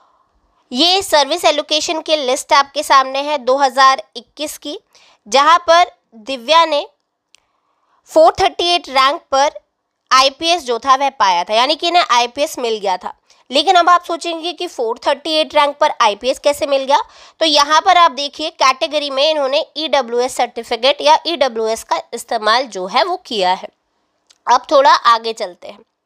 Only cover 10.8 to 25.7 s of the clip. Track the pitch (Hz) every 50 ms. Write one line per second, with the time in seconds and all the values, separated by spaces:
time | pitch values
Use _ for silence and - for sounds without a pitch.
10.8 | - 277 262 262 285 277 269 - 214 196 180 170 180 180 214 226 240 277 320 302
11.8 | - 339 330 349 330 - 240 247 240 240 240 285 285 320 - - 254 233 226 214
12.8 | 190 196 185 185 - 180 - _ _ _ _ _ _ - 247 285 311 339 381 349
13.8 | 339 349 359 339 339 - 349 330 - 339 330 330 311 349 339 320 370 349 - -
14.8 | 247 220 226 - - 330 285 277 - 330 311 311 311 269 269 294 294 285 285 -
15.8 | 302 294 - - 240 220 208 208 - 247 269 - - 285 285 285 320 277 285 269
16.8 | 269 254 277 415 466 - _ - - - _ - 320 330 294 294 285 285 311 320
17.8 | 320 381 359 349 339 330 262 269 285 285 - - 302 320 339 - 311 262 262 262
18.8 | 330 311 285 302 285 285 269 262 277 320 311 302 277 262 269 302 302 - - 285
19.8 | 311 311 254 285 262 226 233 240 247 262 - - 254 240 - 240 233 - 240 226
20.8 | 226 269 285 - - 285 311 285 - 302 339 285 285 262 226 226 220 220 226 220
21.8 | - - 359 330 - _ - 233 - - 247 226 214 214 220 247 277 247 196 190
22.8 | 180 190 190 254 330 370 349 359 - - 254 214 185 180 185 190 - - _ _
23.8 | _ _ _ _ _ _ _ _ _ _ _ _ - - 233 262 - - 311 277
24.8 | 269 285 339 - - - 233 226 226 226 220 - 220 185 175 _ - 247